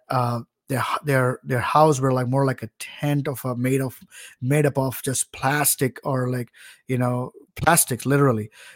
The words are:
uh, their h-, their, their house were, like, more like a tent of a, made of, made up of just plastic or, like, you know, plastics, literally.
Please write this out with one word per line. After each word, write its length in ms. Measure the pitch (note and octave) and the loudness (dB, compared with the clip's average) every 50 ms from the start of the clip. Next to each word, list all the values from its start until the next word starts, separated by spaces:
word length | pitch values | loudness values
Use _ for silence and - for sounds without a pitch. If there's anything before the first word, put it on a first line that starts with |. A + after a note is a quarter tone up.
| _ - | _ -4
uh, 320 | C3 B2+ B2 A#2+ A#2+ A#2+ A#2 - _ _ _ - | -2 0 0 0 -2 -4 -8 -10 _ _ _ -6
their 120 | C3+ A#2+ | -4 -4
h-, 240 | A2 - - - - | -2 -2 -4 -4 -2
their, 360 | D3 C#3 C3 B2+ B2 B2+ - - | 0 2 2 2 2 0 -4 -4
their 160 | C#3 C3 A#2+ | -4 -2 -2
house 400 | A2+ - - D3 D#3 D#3+ D3+ B2+ | 0 2 4 6 6 6 4 2
were, 140 | C3 C3+ C3 | 2 0 0
like, 160 | B2+ B2 A#2+ | 0 0 0
more 160 | B2+ C#3 C#3 | 0 0 2
like 180 | C3+ B2 - - | 0 0 -4 -8
a 60 | G#2+ - - | -14 -14 -14
tent 480 | - - - - - D3 D3 C#3+ C3+ D#3 | -18 -16 -10 -6 -2 0 0 0 -2 -2
of 160 | C#3 - - | -6 -6 -6
a, 120 | C3 B2 | -6 -4
made 260 | A#2+ B2 B2+ C3+ C3+ | -2 0 0 0 0
of, 180 | C3+ B2+ - - - - - - - - - _ | -2 -4 -8 -12 -18 -20 -20 -20 -20 -20 -12 _
made 240 | B2 B2 C#3+ D3+ D3 | -2 0 2 2 2
up 120 | C#3+ C3 C#3 | 2 2 0
of 240 | C3+ C3+ - - - | 0 -2 -2 -4 -4
just 280 | D#3+ D#3+ - - - - | -4 -4 -4 -4 -6 -8
plastic 640 | - - C3+ C#3+ D3 D3 - - - C#3+ B2 - - - | -4 -2 0 0 2 2 0 0 2 0 -2 -2 -4 -4
or, 240 | D3+ C3+ C3 B2 B2 | -2 -2 0 0 -2
like, 200 | B2+ B2+ A#2+ - _ - - - - - _ - | -2 -4 -6 -8 _ -20 -20 -20 -20 -14 _ -4
you 100 | C3 B2 | -2 0
know, 360 | B2 B2 B2 B2 B2+ - - - - _ _ - | 0 0 0 -2 -4 -6 -10 -14 -20 _ _ -2
plastics, 480 | - D#3 E3+ E3 - - B2+ A2+ - | 2 4 4 4 2 0 -2 -2 0
literally. 440 | C3 C#3 C#3 C#3+ C3+ A#2 A2 G#2+ A2 - - - - - | 2 4 4 4 4 4 2 -2 -6 -10 -18 -20 -20 -20